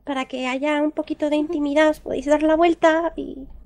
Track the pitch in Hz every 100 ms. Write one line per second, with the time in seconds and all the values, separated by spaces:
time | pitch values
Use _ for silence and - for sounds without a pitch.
0 | - 269 262 254 254 262 294 294 302 311
1 | 311 302 302 302 302 320 294 285 311 302
2 | - - 269 294 311 311 339 330 330 320
3 | 330 - 277 269 269 -